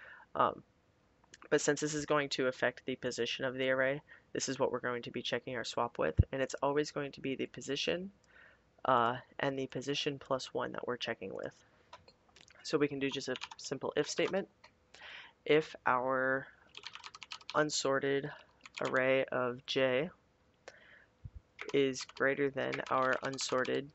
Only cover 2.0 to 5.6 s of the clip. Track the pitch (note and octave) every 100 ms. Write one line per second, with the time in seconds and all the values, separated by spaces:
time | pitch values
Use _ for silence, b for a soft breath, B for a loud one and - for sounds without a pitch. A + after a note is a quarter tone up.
2 | C#3+ D3+ C#3 - B2+ - B2 - - B2+
3 | B2+ A#2+ A#2+ - C3+ C3 C3 C3 C3 C#3+
4 | B B B - - C3 B2+ B2 B2 B2
5 | C3 B2 - B2 C3 B2